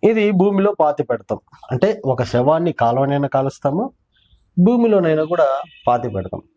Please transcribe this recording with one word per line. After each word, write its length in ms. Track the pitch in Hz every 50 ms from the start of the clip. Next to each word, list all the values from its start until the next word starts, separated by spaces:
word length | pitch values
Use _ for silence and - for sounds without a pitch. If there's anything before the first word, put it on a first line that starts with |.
| - 202
ఇది 200 | 226 220 214 208
భూమిలో 440 | 208 185 185 202 202 196 190 202 202 -
పాతి 220 | 160 151 147 - 143
పెడతాం 360 | - 123 110 - _ 110 98 _ _ _ - - - 127
అంటే 300 | 127 - 202 220 214 -
ఒక 180 | 135 127 117 117
శవాన్ని 500 | - - 120 123 139 156 160 170 170 -
కాలువనైనా 560 | - 120 117 117 131 139 139 143 143 139 135
కాలుస్తాము, 640 | - 135 135 135 - - _ 143 139 170 226 262 _ _ _ _ _ _ _ _ _ _ _ _ _ -
భూమిలోనైనా 680 | 175 202 240 240 233 233 214 196 175 165 156 156 156
కూడా 360 | 156 175 170 160 139 135 139 143 - _ _ _
పాతి 220 | - 123 123 120 123
పెడతాం. 340 | 104 98 92 92 - - - _ _